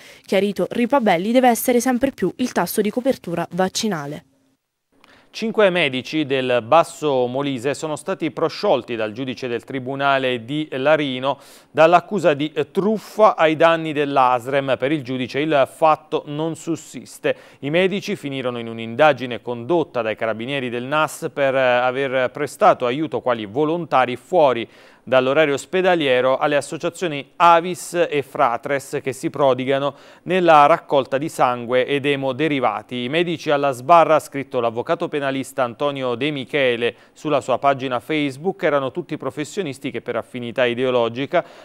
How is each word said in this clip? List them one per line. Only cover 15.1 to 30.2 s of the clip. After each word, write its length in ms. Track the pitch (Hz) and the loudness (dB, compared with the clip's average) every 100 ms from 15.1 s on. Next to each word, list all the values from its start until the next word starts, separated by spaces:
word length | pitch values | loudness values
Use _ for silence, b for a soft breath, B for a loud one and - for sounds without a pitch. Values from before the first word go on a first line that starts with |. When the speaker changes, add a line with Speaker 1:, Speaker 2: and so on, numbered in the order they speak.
| 127 123 135 | -6 -4 -4
Speaker 2:
il 300 | 156 147 123 | 0 2 2
fatto 540 | - 156 151 - 156 147 | 2 2 2 0 -6 -4
non 280 | 147 165 156 | -6 -6 -6
sussiste. 800 | - 160 - 131 101 - 147 - B B | -6 -6 -8 -18 -18 -6 -4 -4 B B
I 100 | 135 | -2
medici 460 | 165 190 196 202 180 | 0 0 -2 -6 -8
finirono 440 | 143 135 123 120 | -6 -6 -6 -6
in 100 | 117 | -8
un'indagine 720 | 117 113 117 151 123 127 113 | -10 -6 2 2 2 -6 -8
condotta 600 | - 120 120 170 147 120 | -8 -8 -2 -2 -2 -4
dai 140 | 110 104 | -4 -4
carabinieri 540 | 113 110 120 139 123 | -4 -4 -6 -6 -4
del 140 | 120 | -6
nas 460 | 127 151 151 - 160 | -4 -2 -2 -4 -8
per, 200 | 147 135 | -2 0
eh, 60 | 131 | 2
aver 720 | 127 123 127 127 139 131 123 | 2 2 2 -2 -2 0 -2
prestato 540 | 143 143 - 196 139 123 | -4 -8 2 4 4 0
aiuto 340 | 139 156 117 | -2 -4 -4
quali 260 | 127 117 104 | -2 -2 -4
volontari 720 | 117 151 170 160 135 123 123 | -2 -2 -2 0 2 2 -2
fuori 500 | - 180 143 117 104 b b b - | 0 2 4 2 -6 b b b 0
dall'orario 460 | 127 127 143 151 | 2 4 4 2
ospedaliero 840 | 139 - 185 185 175 139 127 131 135 | 0 -2 0 2 2 2 2 2 2
alle 180 | 151 143 | 2 0
associazioni 800 | - 165 175 - 175 143 131 - | -2 -6 -6 -4 -6 -6 -8 4
Avis 720 | 175 170 180 170 - 175 165 | 6 6 4 -6 -4 -2 0
e 140 | 147 | 0
Fratres 800 | - 143 131 117 131 139 - 143 | -2 0 0 0 -4 -6 -4 -6
che 100 | 135 | -6
si 160 | 123 165 | -6 -6
prodigano 640 | 147 135 127 131 135 143 - B B | 0 2 2 0 -2 -2 -8 B B